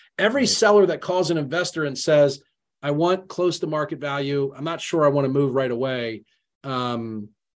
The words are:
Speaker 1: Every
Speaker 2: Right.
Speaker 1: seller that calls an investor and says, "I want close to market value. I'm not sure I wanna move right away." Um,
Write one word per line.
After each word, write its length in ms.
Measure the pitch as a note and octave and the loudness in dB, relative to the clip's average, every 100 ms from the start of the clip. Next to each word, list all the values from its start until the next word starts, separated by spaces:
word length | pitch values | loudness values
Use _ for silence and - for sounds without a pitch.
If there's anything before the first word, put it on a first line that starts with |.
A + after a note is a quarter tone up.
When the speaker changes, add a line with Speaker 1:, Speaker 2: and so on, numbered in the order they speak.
| _ - | _ -2
Speaker 1:
Every 240 | G#3 C4+ | 0 2
Speaker 2:
Right. 60 | B3 | 0
Speaker 1:
seller 340 | - G#3+ G#3 | 2 4 6
that 160 | F#3 D#3 | 6 2
calls 300 | - F#3 E3 | -2 0 0
an 80 | E3 | 0
investor 460 | C3+ E3 F3 E3 | -2 -4 -4 -4
and 120 | D3 C3 | -6 -4
says, 460 | - D3+ C#3+ C#3 _ _ _ _ | 2 4 4 2 _ _ _ _
"I 80 | C#3+ | -4
want 360 | D3 E3+ F#3+ F#3+ | 0 2 0 -4
close 320 | - F3+ D#3+ | -2 -2 -2
to 60 | - | -4
market 340 | D3+ D3 D3+ | -4 -4 -6
value. 520 | C#3+ C#3 C#3 C#3+ C#3 | -6 -4 -2 -2 -2
I'm 100 | C#3 | -4
not 180 | D#3 E3+ | -8 -6
sure 240 | - E3+ D3 | -4 2 4
I 20 | |
wanna 220 | C#3+ C3+ | 4 2
move 240 | C3+ C#3 | 2 2
right 160 | B2+ C3 | 0 -2
away." 540 | A#2+ C3 B2+ A#2 A2 - _ _ _ | -2 -4 -4 -6 -8 -14 _ _ _
Um, 680 | C#3 B2+ B2 A#2+ A2+ A2 G#2 _ _ | -8 -6 -4 -4 -6 -10 -12 _ _